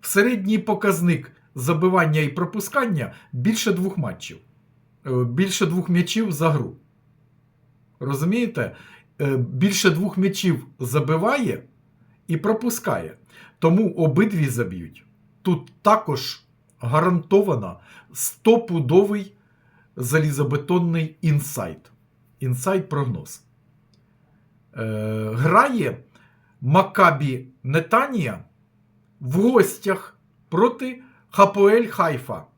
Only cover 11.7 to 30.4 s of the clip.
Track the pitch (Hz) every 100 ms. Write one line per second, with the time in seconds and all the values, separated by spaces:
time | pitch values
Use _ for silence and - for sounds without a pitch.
11.7 | _ _ _ _ _ _ 160 202 220 240
12.7 | 226 - 107 80 - _ - - _ 160
13.7 | 180 214 170 156 131 214 196 139 113 92
14.7 | 92 82 - _ _ _ _ - 170 -
15.7 | _ 202 220 - 131 - - _ _ _
16.7 | _ 120 151 180 175 - 196 196 135 98
17.7 | 87 _ - _ - - - - 226 226
18.7 | 170 127 170 202 208 190 _ _ _ _
19.7 | _ _ - 123 151 151 143 139 143 -
20.7 | 180 170 165 156 - 165 147 - - 92
21.7 | 78 _ _ _ _ _ _ 131 123 190
22.7 | 190 - 147 131 90 73 - _ _ _
23.7 | _ _ _ _ _ _ _ _ _ _
24.7 | - 113 107 107 110 110 113 151 190 277
25.7 | 240 135 - - _ _ _ _ _ 127
26.7 | 151 190 - 180 143 143 127 - _ 127
27.7 | 151 165 226 285 247 131 92 - _ _
28.7 | _ _ _ _ _ 131 156 220 254 -
29.7 | - - 190 - _ _ _